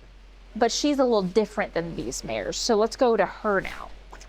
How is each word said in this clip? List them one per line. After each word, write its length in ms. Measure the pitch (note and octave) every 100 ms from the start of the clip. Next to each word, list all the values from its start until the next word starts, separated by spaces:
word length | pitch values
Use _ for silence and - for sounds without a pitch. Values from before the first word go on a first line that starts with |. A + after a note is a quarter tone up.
| - - - - - A3
but 160 | A#3
she's 260 | - D4 C#4
a 60 |
little 160 | B3+ A3
different 540 | F#3 F#3 G#3 - F#3
than 200 | - E3+ D#3
these 280 | A#2 -
mares. 320 | - A2 F#2 -
So 200 | - G#3+
let's 200 | A3+ -
go 180 | B3+
to 120 | A3+ F3
her 340 | - G#3+ G3
now. 300 | - - - - - -